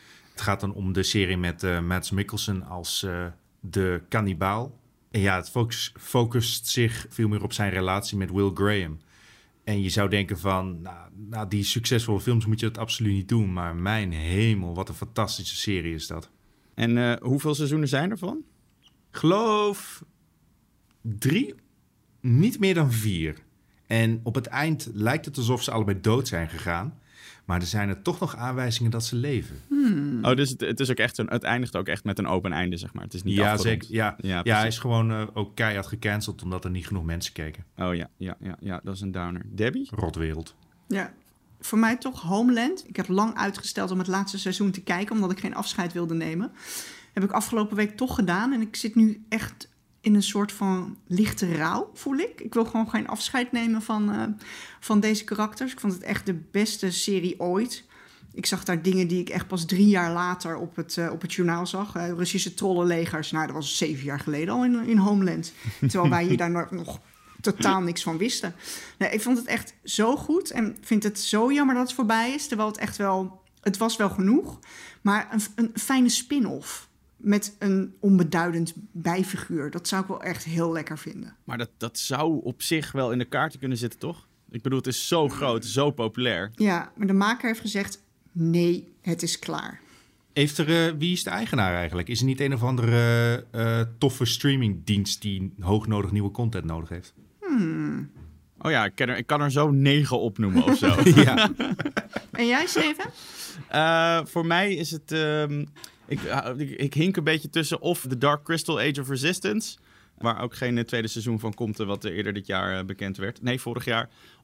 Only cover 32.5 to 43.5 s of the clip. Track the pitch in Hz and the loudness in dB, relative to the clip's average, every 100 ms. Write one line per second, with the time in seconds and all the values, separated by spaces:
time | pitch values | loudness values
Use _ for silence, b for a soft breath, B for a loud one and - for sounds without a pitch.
32.5 | 78 90 87 95 - 90 90 98 101 104 | -2 -2 -4 -8 -12 -10 -6 -2 2 4
33.5 | 104 107 110 - 110 104 - 98 87 90 | 2 2 -2 -2 -2 -2 -2 -4 -2 2
34.5 | 107 113 113 123 117 113 110 107 110 104 | 2 2 0 0 2 2 0 -4 -6 -6
35.5 | - 110 101 95 107 107 104 104 - 90 | -2 -2 -2 -4 -6 -2 -2 -4 -8 -6
36.5 | 92 92 90 82 98 82 85 - - 78 | -6 -4 -6 -4 -4 -4 -4 -6 -8 -10
37.5 | - - - 92 87 - - 92 - 95 | -10 -14 -6 -4 -4 -6 -10 -12 -10 -12
38.5 | 85 98 90 - 95 98 90 87 90 104 | -10 -10 -10 -10 -8 -8 -6 -6 -8 -8
39.5 | 98 113 226 277 101 87 80 80 78 85 | -2 -2 -2 -6 -4 -4 -2 -4 -4 -10
40.5 | - _ _ - 196 170 - _ _ _ | -16 _ _ -6 -6 -6 -12 _ _ _
41.5 | - - 220 226 247 262 254 165 196 247 | -16 -4 2 2 2 -4 -8 -2 2 4
42.5 | 233 247 381 - - 180 190 220 220 202 | 4 2 -2 -6 -6 0 2 2 0 -4